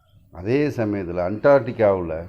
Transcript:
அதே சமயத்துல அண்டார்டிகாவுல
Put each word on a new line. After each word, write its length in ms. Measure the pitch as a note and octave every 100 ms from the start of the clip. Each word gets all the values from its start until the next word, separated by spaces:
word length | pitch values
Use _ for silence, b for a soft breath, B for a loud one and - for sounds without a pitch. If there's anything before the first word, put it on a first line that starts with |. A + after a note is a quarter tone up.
| _ _ _
அதே 360 | E2 F#2+ C3+ D3
சமயத்துல 600 | B2 G#2+ G2+ E2+ F2 F2
அண்டார்டிகாவுல 960 | G#2 C#3+ C#3 A#2 G#2+ G#2 G2 E2 D#2+